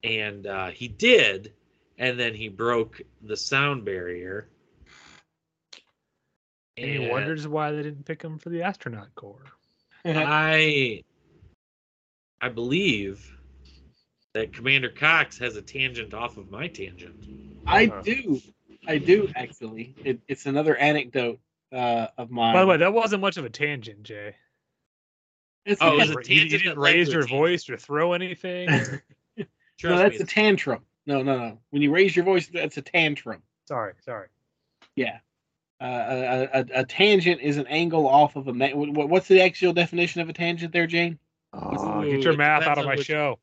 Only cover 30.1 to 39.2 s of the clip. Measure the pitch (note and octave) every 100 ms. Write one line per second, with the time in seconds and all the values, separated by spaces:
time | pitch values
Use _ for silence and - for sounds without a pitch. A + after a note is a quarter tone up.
30.1 | G#3+ E3 - G#3+ G3 - A#2 _ _ -
31.1 | C#3 C3 C3 A#2 A2 _ C#3+ C#3+ D#3+ G3
32.1 | E3+ F3 F#3 - F3 D3+ - C#3+ F3 D#3+
33.1 | D3 - G#2 _ _ _ C3+ G#2+ E2+ -
34.1 | A2+ F#2+ _ _ _ _ _ _ - A#2+
35.1 | F#2+ _ _ _ _ _ _ B2+ B2 A2+
36.1 | B2+ B2+ B2+ C3 C3+ B2+ B2+ C3 - G3
37.1 | G3+ F3 E3 C#3 D3 B2+ D3+ E3+ D#3+ C#3
38.1 | C#3 D3 C#3+ C3+ A#2+ C3+ C#3+ D3 D3 D3
39.1 | F#3